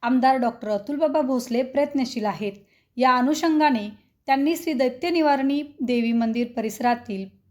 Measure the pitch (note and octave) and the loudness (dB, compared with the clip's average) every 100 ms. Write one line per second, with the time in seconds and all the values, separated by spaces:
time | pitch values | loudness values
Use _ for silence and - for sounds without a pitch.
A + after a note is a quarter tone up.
0 | A#3+ B3+ C4 C4+ A#3+ A#3 G#3+ G#3 G3+ C#4+ | 2 2 4 4 0 -4 -4 -4 -4 -2
1 | D#4 D4 C4 C4 A#3+ A#3 B3+ C#4 C#4+ C#4+ | 0 2 0 -2 -2 -2 0 0 0 0
2 | B3+ - G#3 E3+ G#3 G3+ _ _ _ - | -4 -2 -4 -4 -6 -8 _ _ _ 0
3 | B3+ B3+ B3 D4+ E4+ D#4 D4+ B3 G#3 - | 2 4 2 2 2 4 4 2 -2 -12
4 | _ _ - C4+ C#4 E4 - C#4 B3+ B3 | _ _ -2 0 2 0 -2 0 0 0
5 | F4 E4+ D4+ C#4 C4+ C#4+ D4 - A#3+ A#3+ | -2 2 2 2 2 -2 -4 -8 -2 0
6 | A#3 A#3 A#3 A3+ A#3+ A#3+ A3 G#3 A#3+ A#3+ | 2 0 0 -2 -4 -4 -6 -2 -2 -2
7 | A#3+ G3 F#3+ _ _ | -4 -10 -10 _ _